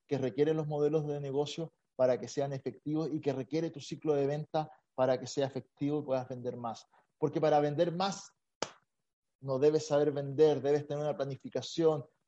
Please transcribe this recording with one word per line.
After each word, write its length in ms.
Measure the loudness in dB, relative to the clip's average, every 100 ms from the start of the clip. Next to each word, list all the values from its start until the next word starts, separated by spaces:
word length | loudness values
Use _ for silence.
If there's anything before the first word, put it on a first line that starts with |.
| _
que 100 | -2
requieren 380 | -2 2 2 2
los 100 | -2
modelos 400 | 0 2 2 -2
de 140 | -6
negocio 520 | -4 -2 -2 -6 -10 _ _
para 240 | 2 2 2
que 80 | -2
sean 260 | -4 -2
efectivos 560 | -4 -6 -8 -4 -2 -2
y 80 | -2
que 120 | -2
requiere 380 | -2 -2 -2 -4
tu 100 | -6
ciclo 340 | -10 -4 0
de 120 | 2 2
venta 440 | -2 -4 -4 -4 -10 _ 0
para 220 | 2 2
que 80 | -2
sea 200 | -2 -2
efectivo 540 | -4 -10 _ -2 -2
y 20 |
puedas 260 | -2 -4 -4
vender 280 | -8 -8 -6
más. 300 | -8 -10 -16 _ _ _
Porque 220 | -2 2
para 200 | 4 4
vender 320 | 4 2 0
más, 400 | 2 -2 -4 -12 _ _ _ -10 -10 _ _ _ _ _ _
no 180 | -4 4
debes 280 | 4 4 2
saber 240 | 2 2
vender, 500 | 0 -4 4 4 6
debes 240 | 2 0 0
tener 160 | -4
una 140 | -4 -4
planificación, 880 | -6 -6 -8 -8 -6 2 2 2 -4 _